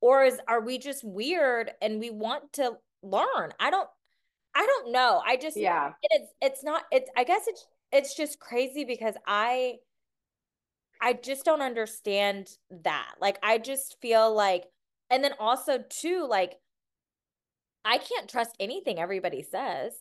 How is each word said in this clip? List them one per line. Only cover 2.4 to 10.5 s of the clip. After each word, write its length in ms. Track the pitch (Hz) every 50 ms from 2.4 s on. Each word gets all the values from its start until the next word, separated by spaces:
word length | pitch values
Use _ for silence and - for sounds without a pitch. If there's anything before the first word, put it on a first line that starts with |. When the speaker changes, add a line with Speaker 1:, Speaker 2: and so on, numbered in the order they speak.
| 294 294 -
Speaker 1:
to 240 | - 277 247 233 - _ _ _ _ -
learn? 480 | 196 185 208 311 494 - - 175 151 - _
I 100 | 202 262
don't, 200 | 320 392 349 - - _ _ _ _ _ _ _ _ _ _ _ _
I 100 | 285 392
don't 260 | 453 554 494 - 240
know. 300 | 233 254 254 240 208 170 -
I 120 | 226 247 254
just, 200 | 277 311 302 311
Speaker 2:
Yeah. 340 | - 185 175 - 143 - - -
Speaker 1:
it 200 | - 587 640 294
is, 60 | 226 - _ _
it's 220 | - 277 269 - -
not, 200 | 302 302 330 - -
it's, 180 | - 262 254 - - 233
I 60 | 247
guess 240 | 254 349 403 - -
it's, 180 | 403 - - _ _ _ _ _
it's 240 | - 277 - - -
just 240 | - 311 294 - -
crazy 460 | - - 240 240 254 269 262 285 294
because 300 | 233 254 214 220 220 214 - _ -
I, 480 | 202 208 214 240 247 254 254 254 233 226 _ _ _ _ _ _ _ _ _ _ _ _ _ _